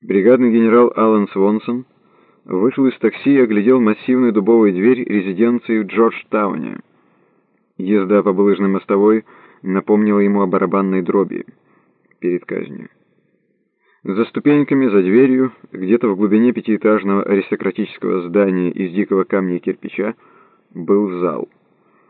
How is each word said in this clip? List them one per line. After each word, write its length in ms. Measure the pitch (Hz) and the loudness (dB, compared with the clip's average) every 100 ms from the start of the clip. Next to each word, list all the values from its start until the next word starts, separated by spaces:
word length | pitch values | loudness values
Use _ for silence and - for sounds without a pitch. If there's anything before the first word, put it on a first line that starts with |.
Бригадный 500 | - 98 98 127 123 | 0 2 4 4 4
генерал 400 | 113 113 117 120 | 2 4 4 4
Алан 320 | - 110 110 101 | 2 2 2 0
Свонсон 580 | 98 98 107 - 120 127 _ _ _ _ _ | 0 0 0 -4 -8 -10 _ _ _ _ _
вышел 420 | - 92 110 - 135 | -8 -2 -2 0 -2
из 120 | - | 0
такси 340 | 110 - 135 | -4 -2 0
и 80 | 139 | 2
оглядел 400 | 123 107 104 131 | 2 2 2 2
массивную 540 | 110 107 - 127 123 | 2 -2 -2 0 2
дубовую 400 | 107 98 117 107 | 0 2 4 4
дверь 280 | 90 107 127 | 2 2 2
резиденции 800 | - 104 95 90 117 120 - 113 | 0 -4 -4 -2 0 0 -2 -4
в 40 | 98 | -2
Джорджтауне. 960 | 95 113 - - 110 101 80 62 50 - _ _ _ _ _ _ _ _ _ | 0 0 -2 -6 -4 -2 -4 -10 -14 -20 _ _ _ _ _ _ _ _ _
Езда 440 | 92 104 95 104 | -2 -2 2 0
по 120 | 92 | 2
булыжной 340 | 95 101 92 98 | 0 2 2 0
мостовой 560 | 95 - 98 104 110 - - - _ | -2 -2 2 2 2 -2 -20 -20 _
напомнила 560 | 95 95 - 107 107 101 | -4 -4 0 0 2 2
ему 240 | 101 101 | 0 0
о 40 | 98 | 0
барабанной 540 | 92 92 98 98 95 | 0 0 -2 0 -2
дроби 460 | 85 101 92 50 - _ _ _ _ _ _ _ | 0 0 -2 -6 -12 _ _ _ _ _ _ _
перед 260 | 87 87 | -6 -6
казнью. 460 | - - - - - _ _ _ _ _ _ _ _ _ _ _ | -6 -10 -10 -14 -20 _ _ _ _ _ _ _ _ _ _ _
За 220 | - 98 117 | -8 -4 -4
ступеньками, 600 | - 143 147 139 135 131 | -2 0 2 2 0 2
за 140 | 101 | 2
дверью, 500 | 92 110 135 131 131 - - | 2 4 4 2 -2 -6 -20
где-то 360 | 92 92 120 120 | -12 -2 0 0
в 80 | 95 | 0
глубине 360 | 104 107 120 | 0 2 2
пятиэтажного 680 | 113 107 104 110 107 98 98 | 0 -4 -2 0 0 0 -2
аристократического 1040 | - 98 - 101 98 92 101 - 101 95 87 | 0 -2 -2 -4 -4 -6 -8 -6 -6 -4 -2
здания 420 | 95 98 92 90 | 0 0 0 -2
из 220 | - 92 | -4 -6
дикого 320 | 90 98 98 | -4 -2 -2
камня 320 | 90 101 95 90 | 0 -2 -2 -4
и 40 | |
кирпича, 540 | - 90 - - 101 - _ _ _ _ _ | -6 -8 -10 -8 -8 -8 _ _ _ _ _
был 460 | - 82 101 104 90 | -16 -2 0 0 -2
зал. 280 | 87 69 - _ _ _ _ _ _ | -4 -4 -10 _ _ _ _ _ _